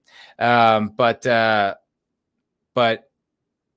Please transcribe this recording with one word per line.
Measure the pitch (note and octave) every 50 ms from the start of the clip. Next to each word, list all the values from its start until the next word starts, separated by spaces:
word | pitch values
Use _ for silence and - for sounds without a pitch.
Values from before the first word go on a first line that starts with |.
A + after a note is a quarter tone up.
| _ _ _ - - - - -
Um, | A2+ A#2+ A#2+ A#2+ A#2 A2+ A2 A2 G#2+ G#2 -
but, | - B2+ A#2 A2+ - -
uh, | B2+ A#2+ A2+ A2+ A2 A2 G#2 G2+ G2 - _ _ _ _ _ _ _ _ _ _ _ _ _ _ _ _ _ _ _ -
but, | B2+ A#2+ A2+ A2+ G#2+ _ _ _ _ _ _ _ _ _ _ _ _ _ _ _